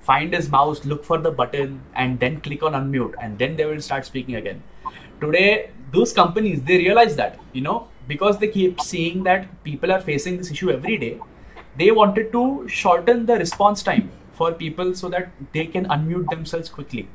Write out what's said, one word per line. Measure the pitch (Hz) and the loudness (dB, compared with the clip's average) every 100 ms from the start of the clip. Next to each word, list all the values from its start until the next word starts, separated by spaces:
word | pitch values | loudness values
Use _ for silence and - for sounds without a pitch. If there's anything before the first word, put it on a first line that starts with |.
find | - 139 160 | 2 2 2
his | 175 143 | -2 0
mouse, | 139 147 151 | 2 2 0
look | 143 147 | -4 -6
for | - 165 | -2 0
the | 160 | 0
button, | 139 120 143 135 135 - | 0 -2 -2 -4 -6 -12
and | - 127 127 | -4 -2 0
then | 123 151 | -2 -2
click | - 147 | -8 -2
on | 156 | -2
unmute, | 139 139 135 117 - | -2 -2 -2 -4 -6
and | 117 104 | -10 -4
then | 131 156 | -4 0
they | |
will | 151 151 | -2 -4
start | 143 135 | -6 -6
speaking | 131 135 127 | -6 -10 -8
again. | 117 101 95 - - - - - - | -8 -8 -10 -16 -14 -14 -14 -20 -8
Today, | 147 170 196 214 - - - | 0 4 4 2 -2 -14 -2
those | 151 226 | 2 2
companies, | - 175 190 214 151 | 4 4 4 0 -2
they | 131 180 | 2 4
realize | 175 220 226 135 | 6 6 6 4
that, | 104 - - | -4 -6 -12
you | 131 | -6
know, | 143 226 - - 127 | -4 -4 -6 -18 -10
because | 147 202 202 | 0 2 2
they | 208 | 0
keep | 202 185 180 | 2 0 0
seeing | - 175 165 180 | -6 -2 -2 -2
that | 185 190 190 - | 2 0 0 -12
people | 151 143 175 | -10 -4 0
are | 185 | 0
facing | 185 147 180 180 | 0 -4 -2 -6
this | 180 | -6
issue | 143 185 | -4 -2
every | 135 151 214 | -2 -2 -4
day, | 117 - - - - - - - | -4 -8 -16 -20 -20 -20 -20 4
they | 185 | 4
wanted | 220 202 202 220 | 8 6 4 0
to | 240 254 277 220 | 2 2 0 -6
shorten | - 196 - 185 240 226 | -2 4 4 6 4 4
the | 226 | 2
response | 170 - 202 208 | 2 2 2 2
time | 202 139 104 - - | 0 0 0 -10 -20
for | - 165 | -2 -2
people | 165 160 156 180 | -2 -8 -4 -4
so | 185 180 | -4 -4
that | 180 180 - 139 | -4 -6 -12 -8
they | 156 165 | -6 -4
can | 180 190 | -4 0
unmute | 151 160 175 180 | 0 0 -2 -2
themselves | 165 160 165 165 | -4 -4 -6 -8
quickly. | - 143 120 95 | -12 -10 -10 -12